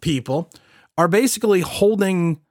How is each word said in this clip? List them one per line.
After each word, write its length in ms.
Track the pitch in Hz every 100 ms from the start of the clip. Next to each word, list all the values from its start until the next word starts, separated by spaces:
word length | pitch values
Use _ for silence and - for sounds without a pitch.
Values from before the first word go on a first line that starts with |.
people 500 | 170 139 117 143 170 - _ _ _ -
are 80 | 170
basically 540 | 202 254 - 220 190
holding, 800 | 160 - 202 214 190 185 170 151 _